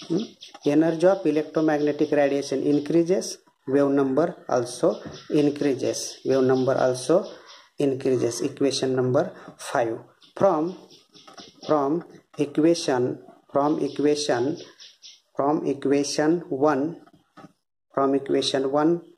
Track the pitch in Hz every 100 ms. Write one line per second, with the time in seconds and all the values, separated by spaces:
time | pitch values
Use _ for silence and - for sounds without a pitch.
0 | - 170 226 - - - 147 147 165 165
1 | 180 196 165 151 151 - 156 151 147 147
2 | 151 147 143 139 139 135 147 143 143 165
3 | 165 196 220 - _ _ - 135 139 139
4 | 135 131 170 - - 123 120 - 165 214
5 | - - - 151 147 143 143 123 117 113
6 | - - - 131 127 131 127 135 127 127
7 | - 175 208 - - - - - 143 131
8 | 135 123 120 - 143 - 139 127 131 131
9 | 127 131 185 - - - - 139 117 117
10 | - _ - - 196 160 165 185 - -
11 | _ _ - - - - - 151 139 165
12 | - - _ - 143 - 156 170 - 127
13 | 127 - - - _ 143 143 160 143 -
14 | 143 147 - - 139 170 - - - _
15 | - - _ - 139 160 147 135 135 143
16 | 143 - 151 175 165 135 151 135 151 -
17 | - _ _ - - _ _ _ _ -
18 | 135 139 135 139 135 135 135 143 160 170
19 | -